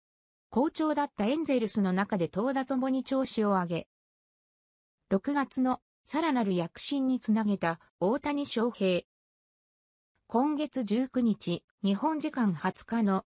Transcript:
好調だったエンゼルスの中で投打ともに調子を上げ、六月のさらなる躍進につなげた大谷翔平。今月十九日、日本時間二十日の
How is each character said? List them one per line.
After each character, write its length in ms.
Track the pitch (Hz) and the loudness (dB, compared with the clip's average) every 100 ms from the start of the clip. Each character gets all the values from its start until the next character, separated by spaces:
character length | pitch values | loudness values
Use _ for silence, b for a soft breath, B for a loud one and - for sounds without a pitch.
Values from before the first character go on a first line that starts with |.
| _ _ _ _ _ | _ _ _ _ _
好 200 | 220 311 | 0 0
調 240 | - 311 | 0 -2
だ 100 | 285 | 0
っ 80 | 294 | -2
た 100 | - | -2
エ 100 | 208 | -2
ン 100 | 311 | 0
ゼ 140 | 302 262 | 0 0
ル 100 | 220 | 0
ス 120 | 220 | 0
の 120 | 190 | 0
中 240 | 185 202 202 | 0 0 0
で 120 | 160 | -2
投 240 | 180 247 | -2 -2
打 120 | 269 | -2
と 120 | 262 262 | -2 -2
も 140 | 262 | 0
に 120 | 262 | -2
調 220 | 254 262 | 0 -2
子 200 | 262 - | 0 0
を 40 | 208 | 2
上 160 | 190 170 | 2 0
げ、 220 | 165 - _ _ _ _ _ _ _ _ _ _ _ - | -4 -8 _ _ _ _ _ _ _ _ _ _ _ -2
六 240 | 196 - | -2 0
月 260 | 285 262 - | -2 -2 0
の 220 | 254 - _ _ - | -2 -2 _ _ -6
さ 160 | 294 | -2
ら 100 | 330 | 0
な 120 | 254 | 0
る 100 | 202 | 0
躍 260 | 180 165 - | 0 -2 -4
進 260 | - 285 262 | -4 0 0
に 100 | 254 | 0
つ 120 | - | 2
な 120 | 214 | 2
げ 140 | 208 196 | 2 2
た 220 | 170 165 b - | 0 -2 b -2
大 200 | 180 285 | 0 0
谷 260 | 294 285 - | 0 -2 -2
翔 240 | 233 233 | 0 0
平。 340 | - 190 180 - _ _ _ _ _ _ _ _ _ _ _ - | 2 2 2 -2 _ _ _ _ _ _ _ _ _ _ _ -2
今 260 | 233 294 | 0 2
月 300 | 294 302 262 | 0 -4 -4
十 240 | 208 220 262 | 0 0 0
九 120 | 254 | 0
日、 440 | 233 196 - 170 - _ | 0 0 -2 -6 -6 _
日 120 | 196 196 | -2 0
本 240 | 302 311 | 0 0
時 100 | 302 | -2
間 240 | 269 208 | 0 0
二 180 | 156 185 | 0 -4
十 120 | - | -6
日 180 | - 233 | -4 0
の 240 | 202 190 - | 2 0 -4